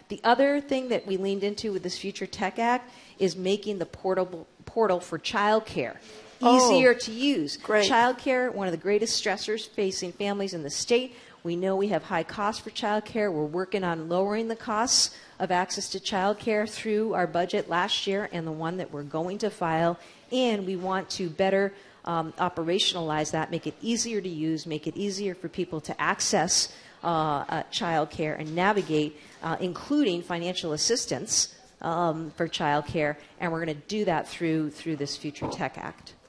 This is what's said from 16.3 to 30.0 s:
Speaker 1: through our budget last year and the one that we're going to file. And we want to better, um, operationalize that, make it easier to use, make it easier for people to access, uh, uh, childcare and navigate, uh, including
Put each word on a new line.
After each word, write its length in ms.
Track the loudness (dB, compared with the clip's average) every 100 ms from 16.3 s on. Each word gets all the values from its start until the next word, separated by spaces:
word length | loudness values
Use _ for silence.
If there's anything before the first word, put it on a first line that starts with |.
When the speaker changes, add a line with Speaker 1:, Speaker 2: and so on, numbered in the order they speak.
| 0 0 0 0
Speaker 1:
through 440 | -4 -2 0 2
our 120 | 0 0
budget 440 | 0 0 0 0
last 360 | 0 0 0 0
year 240 | -2 -2
and 140 | -6 -6
the 60 |
one 260 | -4 -4 -4
that 140 | -6
we're 120 | -8
going 340 | -6 -4 -4 -2
to 100 | -4
file. 500 | -2 0 2 2 0 -10 -20 -4
And 340 | 0 2 0 -2
we 80 | -4
want 340 | -2 -2 -4
to 180 | -4 -6
better, 440 | 2 2 4 2 -2 -20 -14 -4
um, 260 | -2 -2
operationalize 1000 | -2 -2 0 0 2 2 0 -2 -2 0
that, 180 | -2 -2
make 160 | -4 -6
it 80 | -6
easier 400 | -2 -2 0 -2
to 80 | -4
use, 380 | -2 -2 -2 -4
make 180 | -6 -6
it 100 | -4
easier 380 | -4 -2 -6
for 140 | -6 -8
people 340 | -6 -4 -4
to 180 | -6 -2
access, 720 | 0 0 2 2 4 2 0 -6 -20 -6
uh, 40 | 0 2 2 0 -2
uh, 140 | -4 -4
childcare 680 | -4 0 0 0 -2 -4 -4
and 160 | -4 2
navigate, 640 | 4 4 2 2 2 -2 -20 -10
uh, 160 | -4 -2
including 600 | -2 -6 0 2